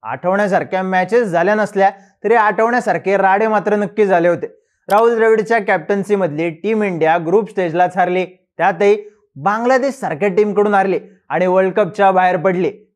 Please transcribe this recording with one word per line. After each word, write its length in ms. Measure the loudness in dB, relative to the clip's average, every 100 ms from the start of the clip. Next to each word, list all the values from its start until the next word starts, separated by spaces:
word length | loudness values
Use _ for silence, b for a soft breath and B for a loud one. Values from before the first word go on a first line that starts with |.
आठवण्यासारख्या 800 | -10 -6 -4 -2 0 -2 -2 -4
मॅचेस 400 | -2 -2 0 0
झाल्या 300 | 0 0 0
नसल्या 340 | 0 -2 0 0 0 B B
तरी 100 | 0
आठवण्यासारखे 800 | 2 2 2 0 0 -2 -4 0 0
राडे 300 | 2 2 2
मात्र 300 | 0 0 -2
नक्की 280 | -2 0 2
झाले 220 | 4 2
होते. 180 | 0 -6 -14 _ _ -2
राहुल 260 | 2 2
द्रविडच्या 440 | 2 2 2 0 -2
कॅप्टन्सीमधली 880 | 0 -2 -2 -4 -2 -2 -2 -2 -6
टीम 300 | -4 -4 -2
इंडिया 340 | -2 0 0 0
ग्रुप 320 | 2 0 0
स्टेजलाच 460 | -4 -4 0 0 0
हारली, 280 | -2 0 -4 -10 _ -2
त्यातही 380 | -2 2 2 2 -4 B B -6
बांगलादेश 580 | -4 -2 0 0 0
सारख्या 340 | -4 -8 -4 -2
टीमकडून 460 | 0 0 0 0
हारली 240 | 2 0 -4 -6 B B
आणि 180 | -2 0
वर्ल्ड 280 | 2 0
कपच्या 360 | 0 -2 2 2
बाहेर 260 | 4 2 0
पडली. 340 | 0 0 -2 -4 _